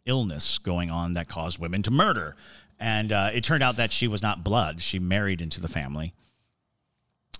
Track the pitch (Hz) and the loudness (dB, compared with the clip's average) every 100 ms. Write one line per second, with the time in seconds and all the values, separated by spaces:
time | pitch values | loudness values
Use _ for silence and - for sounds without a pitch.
0 | 123 131 104 76 - - 95 87 87 85 | -2 0 0 -2 -2 -2 -2 -2 0 -2
1 | 85 85 85 - 85 - 85 95 104 135 | -2 -2 -4 -6 -6 -6 -4 -2 2 4
2 | 208 123 78 - - - - _ 113 107 | 4 2 -4 -10 -20 -20 -20 _ 0 0
3 | 107 104 98 120 117 156 127 117 113 - | 2 2 2 2 2 2 2 2 0 2
4 | 120 104 107 92 87 113 80 82 - 95 | 2 2 0 -2 2 2 2 -2 -2 -2
5 | 90 101 98 87 80 85 87 82 67 73 | 0 2 2 -2 -4 -4 -4 -4 -4 -4
6 | 82 - _ _ _ _ _ _ _ _ | -6 -10 _ _ _ _ _ _ _ _
7 | _ _ _ - | _ _ _ -12